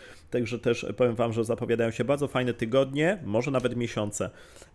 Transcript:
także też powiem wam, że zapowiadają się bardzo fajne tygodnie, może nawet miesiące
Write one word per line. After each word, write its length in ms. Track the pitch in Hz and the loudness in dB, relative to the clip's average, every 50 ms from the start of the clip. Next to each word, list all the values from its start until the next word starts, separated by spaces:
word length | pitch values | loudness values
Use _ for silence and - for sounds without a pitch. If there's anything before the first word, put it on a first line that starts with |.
| - - - - - - | -20 -20 -20 -20 -18 -4
także 300 | - 123 120 107 120 113 | -2 -2 0 0 -4 -2
też 260 | - 123 117 110 - - 104 - | 2 2 2 2 0 -6 0 2
powiem 180 | 127 120 113 | 2 2 4
wam, 180 | 107 120 117 110 | 2 0 0 2
że 100 | 113 113 | 0 0
zapowiadają 480 | 104 117 110 123 113 117 113 117 113 | 0 0 -2 0 0 2 2 2 0
się 120 | 110 - 120 | 0 -2 0
bardzo 240 | 117 143 143 143 127 | 0 2 0 0 -2
fajne 260 | - 131 127 123 117 | 0 0 0 0 0
tygodnie, 640 | - 123 113 110 135 135 135 135 147 151 170 202 196 151 | -2 -2 2 2 2 2 2 0 0 2 2 2 0 -4
może 280 | 101 104 110 123 147 | -2 0 0 0 2
nawet 240 | 135 127 120 123 123 | 0 0 0 0 -2
miesiące 540 | 120 120 113 - 117 107 104 - - 101 - - - - - - - - - | -2 -4 -4 -2 -2 -4 -2 -2 -4 -6 -6 -6 -12 -20 -20 -20 -20 -20 -16